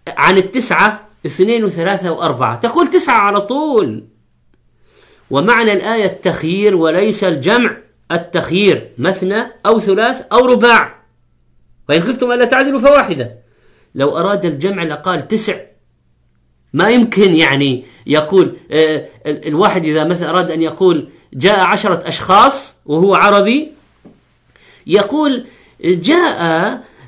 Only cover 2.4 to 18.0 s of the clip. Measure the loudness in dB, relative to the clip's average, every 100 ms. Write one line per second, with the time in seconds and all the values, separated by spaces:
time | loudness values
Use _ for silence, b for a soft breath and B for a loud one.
2.4 | -2 -2 -2 0 2 2 2 2 2 0
3.4 | -2 -4 -2 0 0 -4 -14 _ _ _
4.4 | _ _ _ _ b b b b b -2
5.4 | 0 2 2 0 -2 -2 -2 -4 -6 -4
6.4 | -4 0 2 2 2 0 0 0 -2 -2
7.4 | 0 0 0 -4 -16 _ -6 -6 -4 -6
8.4 | -4 0 2 0 -2 -6 -4 -2 -4 -4
9.4 | -6 -6 0 0 0 0 0 -4 -2 0
10.4 | 2 4 4 2 0 -8 _ _ _ _
11.4 | _ _ _ _ -2 -2 0 -2 -2 0
12.4 | 0 0 0 2 4 4 4 -4 -8 -12
13.4 | _ _ _ _ _ -4 -2 0 -2 -2
14.4 | -2 -4 -4 -4 -6 -6 -4 -6 -2 -4
15.4 | -4 -8 -10 _ _ _ _ _ _ _
16.4 | _ _ _ -2 2 4 2 4 4 4
17.4 | 2 2 0 -2 B B